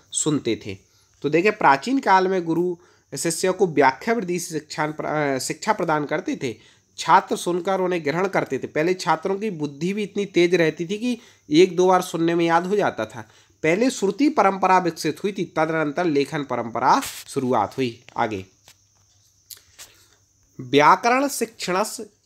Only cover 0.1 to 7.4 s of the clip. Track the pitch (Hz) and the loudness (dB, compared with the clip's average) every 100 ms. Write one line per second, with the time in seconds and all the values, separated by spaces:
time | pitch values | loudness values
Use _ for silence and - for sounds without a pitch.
0.1 | - 156 143 123 107 107 92 _ _ _ | -4 -2 -2 -2 -4 -6 -14 _ _ _
1.1 | _ 143 170 208 208 156 139 240 269 226 | _ -2 2 2 2 4 4 2 -2 4
2.1 | 190 185 190 170 160 180 175 _ _ _ | 4 4 0 -2 -2 -2 -4 _ _ _
3.1 | 143 170 160 185 185 190 143 135 - - | -6 -4 -2 -2 2 2 4 4 4 0
4.1 | 233 180 180 170 156 - - 151 151 151 | -2 -2 -6 -6 -8 -8 -6 -6 -6 -4
5.1 | 151 143 131 - 156 - 208 170 151 143 | -2 -2 -2 -4 -4 -2 -2 0 -2 -2
6.1 | 156 190 233 131 107 _ _ _ - - | -4 -4 -6 -6 -10 _ _ _ -8 4
7.1 | 180 190 208 | 4 4 -2